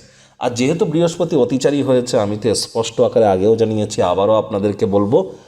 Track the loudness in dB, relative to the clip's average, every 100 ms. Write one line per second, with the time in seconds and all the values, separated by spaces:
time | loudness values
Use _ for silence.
0 | -14 -20 _ _ -6 -2 0 0 0 0
1 | 0 0 -2 0 0 0 0 0 2 0
2 | 0 0 -2 -2 -2 -2 -4 -6 -4 0
3 | 0 2 2 2 2 2 2 0 -4 -2
4 | 0 0 2 2 0 -2 -2 -2 0 0
5 | 2 0 0 -8